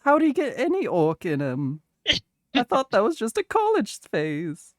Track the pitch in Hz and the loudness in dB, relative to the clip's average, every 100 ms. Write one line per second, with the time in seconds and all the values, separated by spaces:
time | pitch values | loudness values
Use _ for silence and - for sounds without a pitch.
0 | - 294 320 277 294 - 269 359 240 175 | 4 4 4 2 -2 -2 -2 0 0 2
1 | 156 160 185 147 143 127 143 156 _ _ | 2 0 -4 -2 -2 -4 -4 -6 _ _
2 | - 302 _ _ _ 269 247 302 269 208 | -4 -4 _ _ _ -4 0 -2 0 2
3 | 214 320 226 302 403 427 427 427 220 - | 2 0 -4 -4 0 0 2 2 0 -6
4 | - 180 156 151 170 151 - | -6 -4 -2 -4 -6 -10 -14